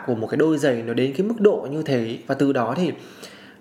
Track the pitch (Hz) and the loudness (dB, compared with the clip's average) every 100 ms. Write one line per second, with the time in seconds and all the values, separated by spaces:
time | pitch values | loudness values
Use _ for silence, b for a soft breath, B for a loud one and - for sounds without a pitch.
0 | - 113 110 131 160 151 143 120 113 123 | -4 -4 -2 2 2 4 2 0 -2 0
1 | 131 139 202 233 202 170 123 151 151 131 | 0 0 -2 4 4 4 -2 -4 0 0
2 | 113 117 - 131 139 135 113 143 170 - | 0 -6 -6 0 2 2 0 0 -2 -2
3 | B B B B B B | B B B B B B